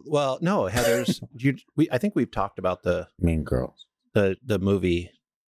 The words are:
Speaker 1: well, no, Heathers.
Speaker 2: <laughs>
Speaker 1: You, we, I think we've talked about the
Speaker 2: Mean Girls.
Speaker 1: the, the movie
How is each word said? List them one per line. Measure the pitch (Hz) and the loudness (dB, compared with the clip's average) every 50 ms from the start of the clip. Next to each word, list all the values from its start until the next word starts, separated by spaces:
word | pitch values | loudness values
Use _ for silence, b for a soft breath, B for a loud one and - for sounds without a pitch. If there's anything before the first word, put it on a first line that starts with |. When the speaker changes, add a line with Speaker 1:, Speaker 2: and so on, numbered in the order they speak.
| - | -8
Speaker 1:
well, | - 156 143 143 135 131 - | -2 0 0 0 0 -2 -2
no, | - 170 202 185 113 92 | -2 -2 0 0 0 0
Heathers. | 95 123 120 117 117 120 120 202 - - - - | 0 2 2 2 2 2 0 0 -2 -4 -6 -16
Speaker 2:
<laughs> | - | -8
Speaker 1:
You, | 123 120 139 131 - - _ _ | -4 -2 -2 -2 -2 -6 _ _
we, | - 156 165 | 0 0 0
I | - 127 | 0 -2
think | - 208 - | -2 -2 0
we've | - 123 - | -2 -2 -2
talked | - 110 98 98 - - | -2 -4 -4 -4 -4 -4
about | 92 92 90 - - | -2 -2 -2 -2 0
the | 92 87 85 82 - _ - | -2 -2 -2 -2 -8 _ -2
Speaker 2:
Mean | 92 85 82 80 73 | 0 0 2 0 0
Girls. | - - 64 62 62 - - - _ _ _ _ _ - | -2 -2 -2 -2 -4 -8 -14 -20 _ _ _ _ _ 0
Speaker 1:
the, | 110 101 95 95 - - | 2 2 2 2 -2 -4
the | - 110 95 | -2 -2 0
movie | 92 98 101 98 90 90 87 87 87 - _ _ _ _ _ _ _ | 2 2 2 2 2 2 0 0 -2 -6 _ _ _ _ _ _ _